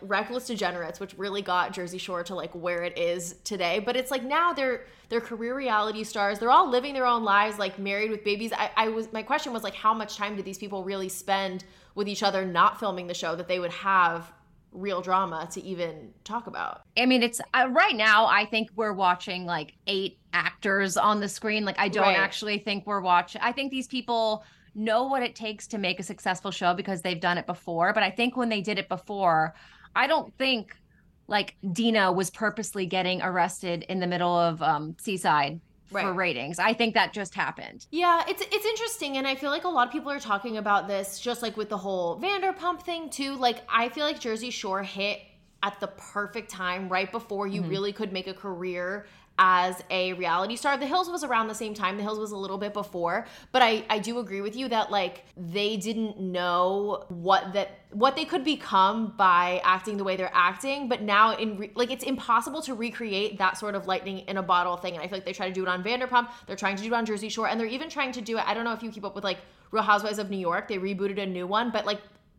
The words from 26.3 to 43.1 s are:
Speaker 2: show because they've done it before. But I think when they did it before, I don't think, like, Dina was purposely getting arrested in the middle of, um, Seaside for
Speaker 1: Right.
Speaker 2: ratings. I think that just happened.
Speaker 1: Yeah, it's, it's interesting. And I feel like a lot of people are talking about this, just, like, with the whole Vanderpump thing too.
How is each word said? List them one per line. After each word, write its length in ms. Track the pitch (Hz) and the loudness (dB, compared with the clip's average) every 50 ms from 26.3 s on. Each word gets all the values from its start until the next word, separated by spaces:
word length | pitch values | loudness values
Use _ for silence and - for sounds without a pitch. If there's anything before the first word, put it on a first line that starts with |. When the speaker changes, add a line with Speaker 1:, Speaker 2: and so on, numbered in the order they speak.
| 185 180 - 196 | -2 -2 -4 -6
Speaker 2:
show 240 | 180 - 190 175 180 | -4 2 2 2 2
because 260 | 185 190 196 190 170 | 2 -2 -4 -4 -4
they've 180 | - 185 175 165 | -2 -4 -4 0
done 200 | 180 175 175 170 | 0 0 0 0
it 80 | - | -2
before. 460 | - 180 - - 180 170 165 175 196 208 | -4 -8 -8 -6 -4 0 2 2 2 4
But 100 | 220 202 | 2 2
I 80 | 190 | 2
think 260 | 190 - 233 247 247 | 2 0 0 0 0
when 120 | 254 240 226 | 0 -2 0
they 120 | 220 202 | -2 -2
did 160 | 180 208 208 | -2 -2 -2
it 120 | 196 190 - | -2 -2 -4
before, 640 | 185 180 - - 208 196 190 175 160 160 160 165 - - - - - - - - - | -6 -8 -6 -8 -2 2 4 4 6 6 4 2 -2 -10 -20 -20 -20 -20 -20 -4 0
I 100 | 220 254 | 0 2
don't 260 | 285 320 294 - 220 - | 4 2 2 0 -4 -4
think, 380 | - 262 262 254 220 196 - - - _ _ _ _ _ _ _ _ _ | -2 0 0 0 0 -2 -6 -14 -20 _ _ _ _ _ _ _ _ _
like, 300 | - 208 208 196 - - _ - 196 | -2 0 0 0 -2 -8 _ -8 -4
Dina 400 | 170 240 226 233 220 214 196 185 | -2 2 2 4 4 6 4 4
was 180 | 175 190 185 185 | 4 2 0 -2
purposely 560 | - - 226 208 208 226 208 - - 202 185 | -2 -2 -2 -2 -2 -2 -8 -6 -4 -4 -4
getting 380 | 165 190 185 180 180 185 180 - | 0 0 0 0 0 0 0 -2
arrested 640 | 185 180 180 170 185 - - - 175 170 165 - - | 0 2 2 2 0 0 -4 -4 -4 -4 -4 -4 -4
in 100 | 185 190 | -2 -2
the 60 | 180 | 0
middle 320 | 175 180 170 175 175 175 | 0 0 2 2 4 4
of, 240 | 170 170 170 160 160 | 4 4 4 2 2
um, 340 | 156 156 151 147 151 160 165 - | 2 2 2 0 -2 -6 -8 -8
Seaside 640 | - 226 190 175 - 175 156 147 143 143 156 165 - _ _ _ _ | -6 -6 -4 0 2 4 4 4 4 0 -2 -8 -14 _ _ _ _
for 80 | _ 196 | _ -4
Speaker 1:
Right. 200 | 196 185 190 180 | -2 -2 0 0
Speaker 2:
ratings. 440 | 190 185 175 135 120 135 147 175 175 | 0 0 0 0 -2 -4 -6 -2 2
I 140 | 180 220 233 | 2 2 2
think 200 | 233 233 226 - | 2 0 2 4
that 200 | 220 185 - - | 4 2 2 0
just 200 | 208 196 190 - | -6 -8 -6 -4
happened. 540 | 202 156 135 - - - 58 - - - - | -2 -2 -2 -4 -6 -12 -14 -14 -18 -16 -8
Speaker 1:
Yeah, 340 | 285 330 359 349 339 339 - | -2 2 4 4 4 4 2
it's, 160 | 339 381 - 415 | 0 -2 -4 -4
it's 220 | - 403 427 415 | -2 -2 -2 0
interesting. 500 | 440 440 427 466 453 - - 311 277 269 | -2 -2 -2 -4 -6 -4 -6 -6 -4 -4
And 100 | 269 269 | -2 -2
I 60 | 269 269 | -2 -2
feel 160 | 262 285 277 | -2 -2 -2
like 140 | 285 330 339 | -2 -2 -2
a 60 | 359 | 0
lot 180 | - 254 247 | 2 2 2
of 40 | 240 | 2
people 200 | 254 311 - 285 | 0 -6 -6 -4
are 80 | 285 277 | -6 -6
talking 380 | - 220 202 196 247 240 220 | -2 -2 -2 -2 -2 -4 -6
about 300 | 214 202 214 202 190 190 | -4 0 2 2 2 2
this, 320 | 196 202 196 202 196 - - | 0 -2 -4 -4 -6 -8 -6
just, 220 | - 240 233 233 | -4 -4 -4 -4
like, 160 | 233 220 214 | -4 -6 -4
with 120 | 214 214 208 | -6 -6 -4
the 80 | 214 | -6
whole 420 | 190 185 202 190 180 175 170 170 208 | -6 -4 -2 -2 0 0 -2 -2 -2
Vanderpump 640 | 311 392 403 381 370 381 381 381 330 359 349 - - | -2 -2 0 0 0 -2 -2 0 -2 -2 -2 -2 -6
thing 260 | 349 339 330 320 | -6 -6 -6 -6
too. 240 | 277 | -8